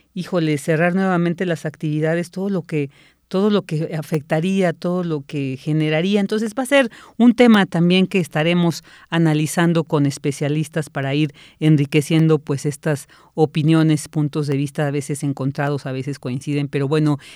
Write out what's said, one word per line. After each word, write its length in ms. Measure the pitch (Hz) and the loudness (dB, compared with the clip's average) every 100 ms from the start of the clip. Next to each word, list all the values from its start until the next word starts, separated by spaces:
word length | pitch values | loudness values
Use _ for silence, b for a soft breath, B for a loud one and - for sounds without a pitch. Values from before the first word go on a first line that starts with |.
| b | b
híjole, 420 | 185 - 180 156 147 | -12 -4 -2 0 0
cerrar 380 | - 156 175 | 0 0 0
nuevamente 500 | 185 190 175 170 165 | 0 0 0 0 -2
las 220 | 185 160 156 | -4 -4 -6
actividades, 640 | - 156 151 156 170 175 | -6 -4 -2 0 -2 -4
todo 180 | 180 202 | -6 -4
lo 140 | 185 | -6
que, 260 | - 156 139 b b b _ | -4 -6 -6 b b b _
todo 220 | 190 214 | -2 0
lo 120 | 202 | 0
que 340 | - 156 165 156 | -2 -4 -4 -6
afectaría, 760 | 156 156 - 160 185 190 180 | -4 -6 -2 -2 0 0 0
todo 300 | 160 180 180 | -2 -4 -4
lo 220 | 170 151 139 | -2 -6 -6
que 320 | 147 135 131 | -6 -6 -6
generaría. 600 | - 156 156 156 185 208 | -2 0 0 0 0 0
Entonces 340 | 196 214 226 214 | 0 -2 -4 -6
va 60 | |
a 40 | 254 | 0
ser 240 | 277 233 B B - | 2 0 B B 2
un 160 | 240 | 4
tema 320 | 240 240 214 185 | 6 6 6 4
también 400 | 170 175 185 185 | 2 4 4 2
que 140 | 196 | 0
estaremos 640 | 165 156 160 175 170 - b b b | -2 -2 0 2 0 -2 b b b
analizando 720 | 165 160 151 156 - 170 170 | 0 2 2 0 0 2 2
con 240 | 156 156 139 | 0 0 0
especialistas 800 | 139 151 135 143 151 156 165 147 | -2 -6 -4 -4 -2 -4 -6 -6
para 220 | 143 135 | -6 -2
ir 180 | 143 151 b b b | 0 -2 b b b
enriqueciendo, 800 | 156 151 143 156 147 160 160 151 | 4 4 4 0 2 2 4 2
pues, 260 | 151 143 | 0 -6
estas 440 | 147 139 160 143 - b b | -4 -4 -4 -4 -6 b b
opiniones, 720 | - 156 156 151 160 160 151 - | -2 0 2 2 4 4 0 -2
puntos 380 | - 170 160 147 | -4 -4 -4 -4
de 100 | 139 | -2
vista 300 | 143 151 147 | -4 -4 -4
a 60 | |
veces 320 | 147 143 143 | -4 -6 -6
encontrados, 600 | 143 135 135 139 147 143 135 | -4 -4 -4 -4 -4 -4 -6
a 60 | |
veces 280 | 131 135 135 | -8 -8 -8
coinciden, 480 | 131 127 - 143 139 | -8 -8 -6 -4 -4
pero 180 | 147 135 | -4 -2
bueno, 320 | 156 151 147 B | 0 0 0 B